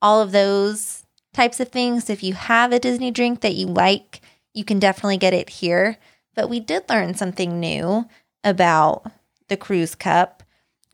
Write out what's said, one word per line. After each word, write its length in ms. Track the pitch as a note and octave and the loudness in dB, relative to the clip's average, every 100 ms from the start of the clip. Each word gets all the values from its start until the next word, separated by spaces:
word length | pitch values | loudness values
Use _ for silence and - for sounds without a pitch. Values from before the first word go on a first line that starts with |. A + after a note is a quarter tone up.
all 180 | G#3 G#3+ | 4 4
of 120 | G3+ | 4
those 720 | G3+ G3 G3 G3+ G#3+ - - _ _ _ | 2 2 2 0 -4 -10 -12 _ _ _
types 260 | - B3 B3+ | 2 2 2
of 100 | B3 | -6
things. 400 | B3 B3 A#3+ A3+ | -2 0 -2 -4
If 120 | G#3 | -4
you 120 | F#3 | -4
have 360 | F#3 - A#3 B3 | -6 0 2 2
a 60 | A#3+ | 2
Disney 320 | B3 B3 B3+ | 0 -2 -4
drink 300 | A#3+ A#3+ A#3+ | 0 -2 0
that 140 | G#3 | -2
you 120 | F3+ F3+ | -2 -2
like, 520 | F3 F#3 G3+ _ - _ _ _ | 2 2 2 _ -20 _ _ _
you 100 | G#3+ | -12
can 140 | G#3+ G3 | -2 2
definitely 380 | G3 F#3+ G3+ F#3+ | 2 0 -2 0
get 160 | F#3+ | 2
it 160 | F3+ - | 2 -4
here. 480 | - F3 F3 G#3 A3 _ _ _ | -6 -2 2 0 -2 _ _ _
But 160 | A3+ A#3 | -6 -4
we 100 | A#3+ | -4
did 260 | A3+ F4+ - | -4 -6 -2
learn 240 | A3 F3 | -2 -2
something 440 | F#3+ F#3 F#3 F3 E3+ | -4 -6 -4 -4 -4
new 480 | E3 D3+ F3 A3 A#3 _ _ _ | -4 -4 -2 -2 -4 _ _ _
about 680 | G#3 F#3 E3+ D#3+ D#3 - - _ _ _ - | -4 2 4 4 4 0 -8 _ _ _ -10
the 80 | G3 | -8
Cruise 380 | - F#3 E3 | -2 -2 -2
Cup, 480 | - F#3 E3+ F#3 _ _ _ _ _ _ | -4 0 2 2 _ _ _ _ _ _